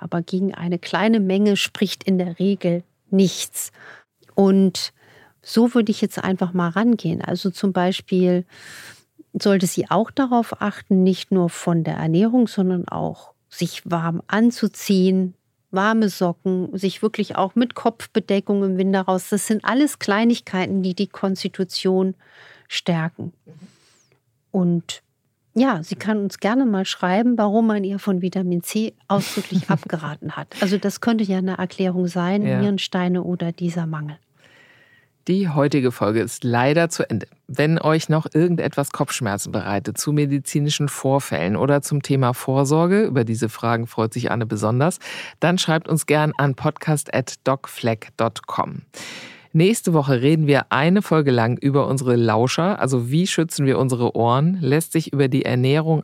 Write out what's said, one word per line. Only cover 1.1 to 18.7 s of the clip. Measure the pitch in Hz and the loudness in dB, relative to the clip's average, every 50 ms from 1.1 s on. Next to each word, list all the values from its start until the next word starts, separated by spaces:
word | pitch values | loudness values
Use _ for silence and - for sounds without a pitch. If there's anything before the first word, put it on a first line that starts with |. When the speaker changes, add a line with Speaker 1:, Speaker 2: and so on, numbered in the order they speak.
| 226 220 | 2 2
Speaker 1:
Menge | 190 185 185 196 208 208 202 | 2 2 2 2 4 2 2
spricht | - - - - - 208 180 - - - | 2 -2 -6 -2 -2 -2 -2 -2 -4 -2
in | 196 190 | 0 0
der | 180 180 180 170 - | 0 0 -4 -4 -2
Regel | 180 196 196 - - 175 170 175 - _ _ _ _ _ | 0 0 0 0 0 0 -2 -2 -4 _ _ _ _ _
nichts. | 196 190 190 170 - - - - - - - - - - - - - - _ _ _ _ _ - _ | 4 4 4 4 2 -2 -8 -10 -8 -10 -10 -10 -14 -20 -20 -20 -20 -20 _ _ _ _ _ -4 _
Und | 196 196 190 196 196 190 185 180 - - - - _ _ _ _ - - _ _ _ | 2 4 6 6 6 4 4 2 -2 -8 -10 -12 _ _ _ _ -20 -20 _ _ _
so | _ - - 220 240 240 - | _ -2 2 2 2 4 4
würde | 240 214 220 | 2 2 2
ich | 202 - | 0 -2
jetzt | 214 190 - - | -2 -4 -4 -4
einfach | - 185 190 - 185 175 | -2 -2 -2 -2 -2 -2
mal | 180 180 170 170 | -2 -2 -2 0
rangehen. | 165 196 226 240 226 - - 165 170 - | 0 0 2 2 2 0 0 -2 -4 -4
Also | - - 175 180 - 190 | -4 -6 -6 -4 -4 -6
zum | - - 214 196 | -4 -2 -2 0
Beispiel | 175 180 175 185 190 - - - 190 185 185 180 180 180 180 - - - - - - - - - - - _ _ _ - - _ | 0 2 0 0 -2 -4 -4 -2 0 2 2 2 2 0 -2 -6 -14 -20 -20 -20 -20 -20 -20 -20 -20 -20 _ _ _ -20 -20 _
sollte | - 196 - 208 196 185 190 | -10 -2 2 2 2 2 2
sie | 170 - 175 - - | 0 -2 -4 -2 0
auch | 160 190 226 - | 0 0 0 0
darauf | - - 269 240 247 233 226 - - - | -2 -2 0 2 2 0 0 -2 -4 -6
achten, | 202 202 - - - - 202 185 185 | -6 -6 -6 -8 -2 0 2 4 4
nicht | 190 180 - - - | 4 2 0 -2 0
nur | 190 185 175 170 | 0 2 2 0
von | - - - 175 170 165 160 | -2 -4 -2 0 0 0 0
der | 160 156 | -2 -4
Ernährung, | - 160 160 160 175 220 226 240 254 233 - | -2 -2 0 2 2 2 4 4 2 2 2
sondern | - 202 185 185 185 175 - - | 0 0 0 0 0 -2 -4 -6
auch | - - - 160 165 - - - _ _ _ _ | -6 -4 -4 -6 -6 -10 -16 -20 _ _ _ _
sich | - - 175 170 - - - 180 | -8 -8 -6 -6 -6 -12 -6 -4
warm | 170 165 165 170 165 170 - | -4 -2 -2 -2 -4 -6 -4
anzuziehen, | - 196 214 233 240 233 - 220 202 - - - - 196 190 185 190 190 185 185 180 - _ _ _ _ _ _ _ | -2 0 2 2 2 2 0 -2 -4 -4 -4 -2 0 2 4 4 4 4 2 0 -2 -6 _ _ _ _ _ _ _
warme | 185 185 196 220 220 220 214 190 | -2 0 0 2 2 2 2 0
Socken, | - - 185 170 170 - - 190 185 185 180 - - | 0 0 -2 -2 -2 -2 -2 -2 -2 -2 -2 -4 -4
sich | 190 196 185 - - | -4 -4 -4 -2 -2
wirklich | 220 214 - - 202 - - | -4 -4 -2 -4 -6 -4 -2
auch | - 196 185 - | -2 -4 0 0
mit | 233 254 240 - | 0 0 0 -4
Kopfbedeckung | - - 175 - - - - - 185 - - 196 202 - - 202 202 196 | -4 -2 -2 -2 -4 -10 -6 -4 -4 -2 0 -2 -2 0 0 -2 0 0
im | 190 | 0